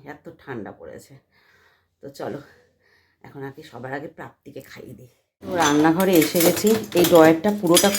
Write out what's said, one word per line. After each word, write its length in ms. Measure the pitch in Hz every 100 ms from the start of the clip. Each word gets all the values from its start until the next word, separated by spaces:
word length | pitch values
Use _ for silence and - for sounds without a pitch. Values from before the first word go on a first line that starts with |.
এত 240 | 143 147 - - -
ঠান্ডা 260 | 120 95
পড়েছে। 460 | - 82 - - 135 _ _ _ _ _ _ _ _
তো 80 | 139
চলো 300 | 143 131 - - _ _ _ _ _ _ _
এখন 200 | - 139
আগে, 200 | 135 139
সবার 300 | 156 117 127
আগে 160 | 143 160
প্রাপ্তিকে 520 | - 135 - - 135
খাইয়ে 340 | - - -
দিই। 140 | 123 127 _ _ _
তো 160 | - 180
রান্নাঘরে 560 | 151 147 156 165 190
এসে 280 | 180 151 175
গেছি। 340 | 170 175 208 220 -
এই 100 | 175
ড্রয়ারটা 480 | 170 175 160 160 208 208
পুরোটা 300 | 175 170 202